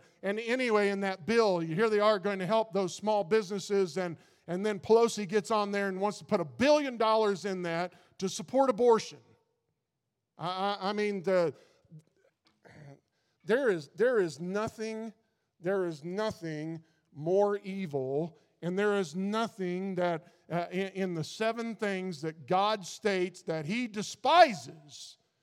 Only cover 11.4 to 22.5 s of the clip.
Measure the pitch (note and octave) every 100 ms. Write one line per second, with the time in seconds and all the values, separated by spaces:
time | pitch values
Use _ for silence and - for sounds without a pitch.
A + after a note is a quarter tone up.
11.4 | E3+ - _ _ _ D#3 _ _ _ _
12.4 | _ _ - - C#3+ C#3 _ _ _ _
13.4 | D#3+ A#3 C4+ F3 C#3 - A#3 A#3+ F3 C3+
14.4 | F3 G3 A3 - A3 A3 A3+ - _ _
15.4 | _ _ E3+ G3 F3+ D3+ D#3+ F#3+ A3 -
16.4 | E3 D3+ D#3+ E3 - _ _ D3 D#3 F#3+
17.4 | G3+ G3+ G3+ G3 F#3 C#3+ C3 C#3 E3 -
18.4 | _ _ E3 F#3 G#3 G3+ F3 E3+ G3 A3
19.4 | A3+ - F3+ F3+ G3 F3+ F3 E3 - _
20.4 | - E3+ E3+ F3+ G3 F#3+ F#3+ E3 D3+ -
21.4 | A3 A3+ A#3 G#3 G#3 F#3+ F#3 D3+ D#3+ D#3+
22.4 | B2